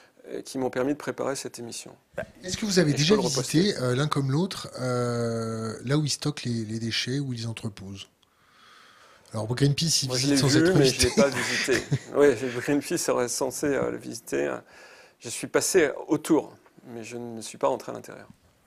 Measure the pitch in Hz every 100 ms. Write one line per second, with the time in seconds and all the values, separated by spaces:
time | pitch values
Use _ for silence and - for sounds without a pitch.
0 | - _ - - - - 127 127 127 147
1 | - 123 123 139 127 - 117 113 - -
2 | _ - - - 185 - 214 185 156 135
3 | 151 208 175 135 135 151 202 - 127 123
4 | 151 147 139 139 190 - - - 127 123
5 | 123 117 117 113 113 113 110 110 117 147
6 | 151 - 147 143 123 117 107 113 113 -
7 | - 139 139 120 113 113 113 104 95 98
8 | - _ _ _ _ _ - - - -
9 | - - - 107 110 123 143 143 165 -
10 | 131 127 139 139 135 - 165 185 135 127
11 | 127 - 139 123 117 123 - 120 - 143
12 | - 135 143 113 127 120 123 143 - 170
13 | - 127 123 - 135 - 147 131 123 120
14 | 127 117 - 139 143 123 - - - -
15 | - _ 120 - 127 147 - 190 143 -
16 | - 156 - 151 - - _ - - 117
17 | 110 120 120 113 107 - 139 120 - 120
18 | - 98 - - _ _